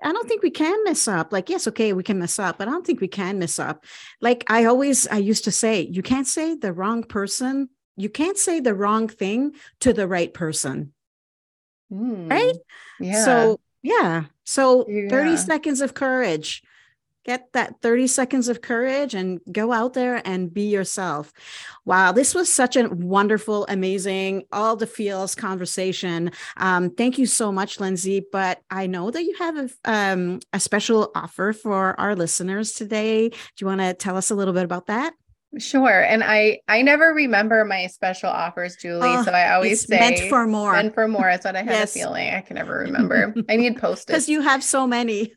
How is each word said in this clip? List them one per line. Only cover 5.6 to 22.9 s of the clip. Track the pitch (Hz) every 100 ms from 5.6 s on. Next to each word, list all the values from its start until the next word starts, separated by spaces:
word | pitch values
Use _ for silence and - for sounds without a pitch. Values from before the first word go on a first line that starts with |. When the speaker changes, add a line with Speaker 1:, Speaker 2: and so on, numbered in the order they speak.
| 220 214
Speaker 1:
you | 156 180
can't | - 262 262
say | - 320
the | 311 208
wrong | 170 196 233
person, | 226 208 196 - 254 269 269 _ _ -
you | 208
can't | 208 330 392
say | - 330
the | 247
wrong | 196 202 220 220
thing | - 190 220 294 - - -
to | 254
the | 208 185
right | 180 170
person. | - 165 156 143 139 143 _ _ _ _ _ _ _ _ _ -
Speaker 2:
Mm. | 190 247 208 170
Speaker 1:
Right? | 285 494 508 _ - - -
Speaker 2:
Yeah. | 180 208
Speaker 1:
So, | 220 247 226 214 _ _
yeah. | 262 466 202 165 151 _
So | - - 262 254 214
Speaker 2:
Yeah. | 208 202
Speaker 1:
thirty | 262 311 330
seconds | - 311 302 269
of | 269
courage. | - 269 254 233 156 151 - _ _ _ _ _ _
Get | - 247 -
that | 254 214 -
thirty | 233 240 262
seconds | - 254 269 240
of | 233
courage | - 233 262 269 285
and | 196 185 180 -
go | 185 226
out | 233 247
there | 254 247 240
and | - 185 180
be | 175 208
yourself. | 202 180 - 180 147 147 _ - - - -
Wow, | - 185 185
this | 202 277
was | 349 359
such | - 247 269
a |
wonderful, | 233